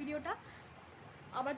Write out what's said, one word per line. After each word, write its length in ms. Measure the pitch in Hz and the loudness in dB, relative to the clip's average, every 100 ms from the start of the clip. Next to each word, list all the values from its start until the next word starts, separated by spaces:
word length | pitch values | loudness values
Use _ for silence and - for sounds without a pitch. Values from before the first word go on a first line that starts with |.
ভিডিওটা, 320 | 285 302 330 440 - - - - - - - - - 233 | 2 2 4 2 0 -12 -12 -12 -12 -12 -12 -12 -4 2
আবার 140 | 262 | 4